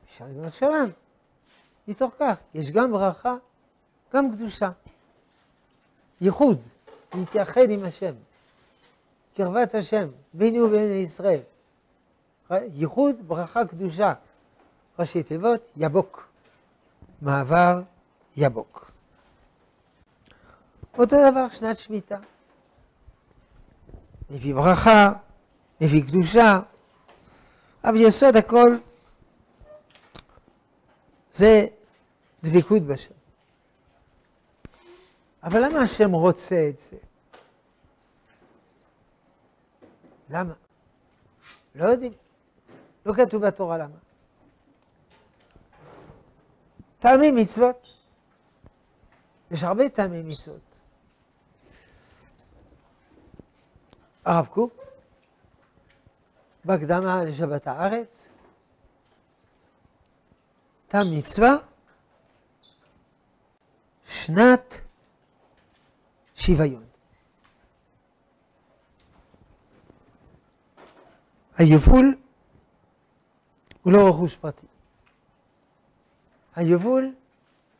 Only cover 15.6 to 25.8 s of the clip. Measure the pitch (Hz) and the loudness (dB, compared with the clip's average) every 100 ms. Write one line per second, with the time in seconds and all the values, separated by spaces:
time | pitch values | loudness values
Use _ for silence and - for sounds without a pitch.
15.6 | - 147 156 165 - - - _ _ _ | -6 -8 -4 -2 -4 -8 -20 _ _ _
16.6 | _ _ _ _ - - 143 139 139 170 | _ _ _ _ -20 -12 -6 -4 0 2
17.6 | 175 180 185 _ _ _ _ 143 143 113 | 2 0 -6 _ _ _ _ -4 -2 -4
18.6 | - - - _ _ _ _ _ _ _ | -14 -18 -20 _ _ _ _ _ _ _
19.6 | _ _ _ _ _ _ _ _ _ _ | _ _ _ _ _ _ _ _ _ _
20.6 | _ _ - - 240 285 277 262 254 - | _ _ -10 -2 2 4 4 2 -4 -6
21.6 | 220 226 - 214 - 202 202 _ _ _ | -10 -10 -10 -12 -12 -16 -18 _ _ _
22.6 | _ _ _ _ _ _ _ _ _ _ | _ _ _ _ _ _ _ _ _ _
23.6 | _ _ _ - _ - - 143 139 135 | _ _ _ -20 _ -20 -18 -12 -8 0
24.6 | 170 180 226 214 202 202 - _ _ _ | 2 4 6 6 6 2 -14 _ _ _
25.6 | _ - | _ -4